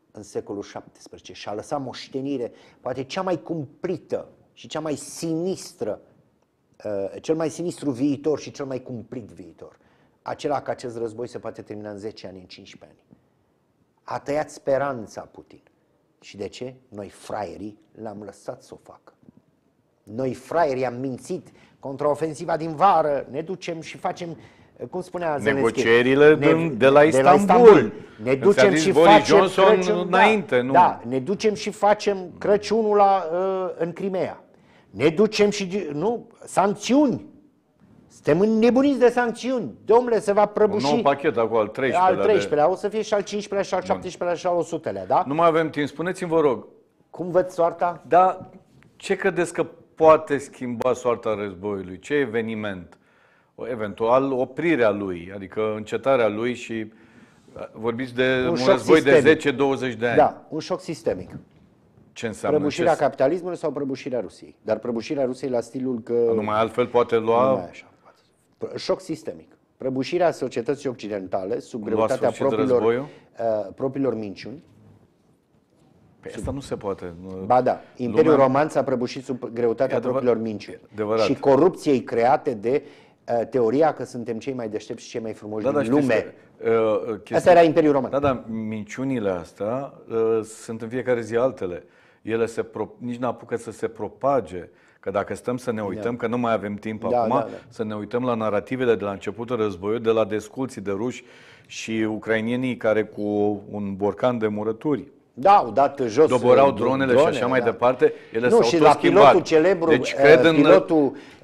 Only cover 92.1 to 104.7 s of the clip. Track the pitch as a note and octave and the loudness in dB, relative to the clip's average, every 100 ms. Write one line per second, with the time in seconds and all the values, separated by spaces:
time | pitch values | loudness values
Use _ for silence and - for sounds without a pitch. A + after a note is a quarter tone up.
92.1 | _ G#2 A2+ A2+ A2+ - G#2+ G2+ - A#2+ | _ -6 -2 -2 -4 -8 -8 -10 -10 -12
93.1 | A#2+ C3 C#3 A#2+ A#2 A#2 G#2 A2 - G#2 | -6 -6 -6 -8 -10 -10 -8 -10 -8 -12
94.1 | - C3+ C#3 F#2 F2+ D#2+ _ _ _ G2+ | -6 -2 -2 -4 -10 -14 _ _ _ -6
95.1 | G2 F#2 G2+ - B2 - A2 G2+ G#2 A2+ | -4 -4 -6 -6 -6 -6 -6 -6 -6 -6
96.1 | A#2+ A#2 B2 A#2 A2 G2+ G2+ A2 G#2+ - | -4 -4 -2 -2 -2 -4 -8 -8 -8 -2
97.1 | A#2+ A2+ C3+ G#2+ G2 - - A2 G#2 G#2 | -2 0 0 -2 -10 -14 -10 -8 -8 -6
98.1 | A#2+ B2+ A2+ G#2+ G2+ G2+ B2+ B2 G2+ G2+ | -4 -2 -2 -2 -2 -4 -2 0 0 -2
99.1 | F#2+ G#2 G2 A#2 A#2+ G#2+ F2 G2+ A#2 A2+ | -6 -10 -10 -6 -4 -4 -4 -4 -2 0
100.1 | A2 G2+ G#2+ - B2+ B2+ - G2 G2 B2 | 2 0 -4 -6 -10 -10 -8 -8 -6 -6
101.1 | - - - - - _ - - A2 A2 | -8 -16 -20 -20 -20 _ -14 -6 -4 -2
102.1 | G#2+ G#2+ A2 A2+ B2 C3 A2 A2 G#2+ G#2 | -4 -2 -2 -2 -4 -4 -2 0 0 -2
103.1 | - G#2 G#2 G#2 G2+ G2+ G#2 G2+ G2 G2+ | -6 -4 0 0 -2 -8 -10 -8 -4 -4
104.1 | F#2+ C3 A#2 A2 G#2 G#2+ | 0 -2 0 -2 -4 -6